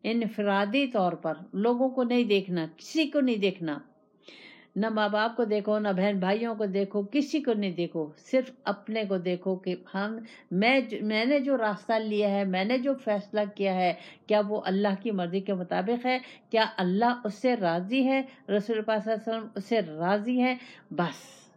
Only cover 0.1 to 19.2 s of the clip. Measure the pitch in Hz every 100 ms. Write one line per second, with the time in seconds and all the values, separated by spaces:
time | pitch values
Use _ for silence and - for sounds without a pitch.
0.1 | 233 220 220 202 196 202 262 269 226 180
1.1 | 160 160 156 185 185 226 240 262 254 240
2.1 | 247 214 202 185 175 160 - - 311 294
3.1 | 294 254 220 190 180 160 143 - _ _
4.1 | _ - - - - - 190 220 214 208
5.1 | 208 226 226 220 208 202 214 208 185 202
6.1 | 196 185 214 233 214 208 196 196 208 202
7.1 | 294 - 311 269 214 196 170 170 170 151
8.1 | - - 262 247 - - 202 - 220 202
9.1 | 190 175 180 190 185 190 180 - 190 208
10.1 | 226 226 - _ 180 220 269 233 220 214
11.1 | 214 233 285 269 262 214 190 - 220 220
12.1 | 208 208 202 196 185 202 254 277 269 -
13.1 | 208 202 214 202 202 196 185 180 170 -
14.1 | - - 208 202 214 190 190 202 196 233
15.1 | 196 175 190 196 190 175 180 190 240 254
16.1 | 254 - - _ 220 220 - 180 190 240
17.1 | 240 208 202 254 233 175 170 190 262 262
18.1 | 269 262 - - 202 208 220 214 214 214
19.1 | 220